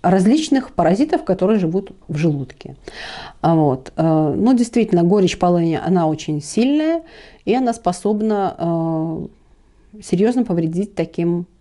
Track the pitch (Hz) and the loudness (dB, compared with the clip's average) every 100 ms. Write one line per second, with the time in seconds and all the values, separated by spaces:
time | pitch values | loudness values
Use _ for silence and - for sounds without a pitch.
0 | 180 190 190 302 311 269 - - 165 196 | 2 4 4 2 2 -2 -2 0 2 2
1 | 302 330 330 185 190 214 170 180 196 - | 2 0 -2 0 2 2 0 -2 -6 -20
2 | - 147 165 143 127 - - 135 - - | -10 -2 0 0 -6 -14 -18 -18 -18 -16
3 | - - - - 160 165 147 131 - - | -16 -16 -18 -4 0 4 2 0 -6 -2
4 | 160 156 156 135 214 254 233 240 220 175 | 2 2 2 2 2 2 2 0 2 2
5 | 170 208 185 - 180 175 165 160 - 185 | 4 4 2 2 2 2 0 -2 0 0
6 | 160 156 - 151 147 - 247 294 311 330 | 2 -2 -4 -6 -4 0 0 2 0 -2
7 | 330 - - - - 247 254 226 - 180 | -6 -20 -20 -12 -2 0 0 -2 -4 -2
8 | 208 214 220 208 190 - 170 165 165 160 | -2 0 0 0 -2 -2 -2 -2 -2 -2
9 | 160 165 180 - _ _ _ _ _ 214 | -4 -6 -10 -16 _ _ _ _ _ -20
10 | - 180 220 254 226 170 165 170 208 - | -4 0 2 2 0 0 -2 -4 -6 -4
11 | 165 - 170 175 175 _ | -6 -2 -2 -2 -6 _